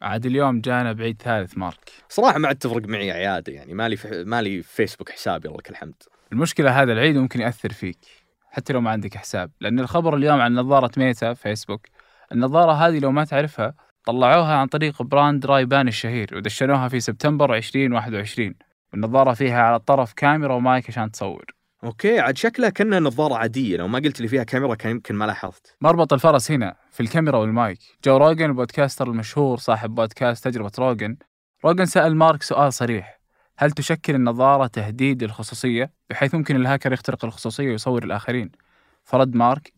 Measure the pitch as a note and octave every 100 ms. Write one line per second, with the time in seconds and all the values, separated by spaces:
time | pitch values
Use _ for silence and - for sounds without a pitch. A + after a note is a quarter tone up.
0 | G2+ A2 B2 C3 C#3 A#2+ B2+ B2 A#2+ A2
1 | A2+ A2 B2 A2 F2+ - F#2 - - -
2 | _ - C4 D3+ D3+ C3+ B2+ A#2 G#2 G#2+
3 | G2 F2 G2 F2+ D2+ C#2 C2+ F#2 A2+ G#2
4 | G#2 F#2+ F#2 A#2 G#2 F#2+ D#2+ - G2+ -
5 | - - G#2 E2+ D#2+ D2+ - - D#2+ -
6 | _ _ _ A2+ E3+ - C#3 B2+ C3 A2
7 | D3+ C#3+ B2+ B2 A#2 - - G#2+ F#2 -
8 | _ _ _ _ _ - - C3 A2+ A2
9 | G2 G2 - G2+ F2+ - G2+ A#2+ B2 E3+
10 | E3 D3 D3 C#3+ A#2+ B2 B2+ C#3 B2 C3+
11 | C3 A#2+ A2+ A#2+ G#2 G#2 - G#2 _ _
12 | _ _ - A#2 C3 D#3 E3+ D3+ E3 D#3
13 | C3+ C#3 D3+ C#3 D3+ - A2 - _ _
14 | - B2 B2 E3 D#3+ D3 C3+ D3+ D3+ C#3+
15 | B2+ C#3 D3 C#3+ C3+ C#3 B2+ C#3 B2+ G#2+
16 | A2+ A#2+ G2+ F#2+ G#2+ - C3+ C#3 B2+ B2+
17 | A#2 A2 D3+ D3 C#3+ A2 A2 C3+ C3+ A#2
18 | G#2+ G#2+ G#2+ - G#2 - _ _ _ G2
19 | A2 C3 C3+ A#2+ C3+ A#2+ A#2 A#2 - C3+
20 | A#2+ - C#3+ D#3 C#3+ B2+ B2+ B2+ B2 A#2+
21 | A2 - G2 D2 - - _ _ A#2+ A2
22 | G3+ A3+ B2 C3+ A3+ A#3 A3+ - G#3+ F#3+
23 | D3 A#2 D3+ A#2 A2+ A2+ B2 E2+ F2 B2
24 | D3+ - A2+ C3 A#2 C3 C3+ A2 A2+ A#2
25 | - G#2 G#2+ G2+ F#2+ - _ - D3+ E3+
26 | D#3+ - E3 D3 - D3 G2 - _ -
27 | A#2 E3 D#3 B2+ A2 A2+ A2+ F2+ _ _
28 | C#3 C3+ D3+ D#3+ D#3 B2+ A#2+ - C#3 -
29 | B2 A2+ G#2+ D3 C#3 A#2+ - A2 A2+ A#2
30 | A2+ - B2 A#2 C3 A#2+ G#2 - C3 A2+
31 | G#2+ B2+ _ _ _ _ D#3 F3 F3+ F#3+
32 | E3 D#3 D#3+ D3+ - - C#3+ - A#2+ A2
33 | - - _ _ _ - D3 D3 C#3+ E3
34 | - C#3 B2 A#2 C3+ C#3 B2+ A2+ G#2 A2+
35 | C3+ B2+ A2 A2+ G#2+ A#2 B2+ A#2 C3+ _
36 | - - C#3 E3 D3+ C3+ B2+ C#3 C3+ B2+
37 | - B2+ A2+ - A#2 A2+ C#3 A2 C3 B2
38 | G2+ G2+ - B2 G#2 - _ _ _ _
39 | _ B2+ C3 A#2+ A#2+ C#3 -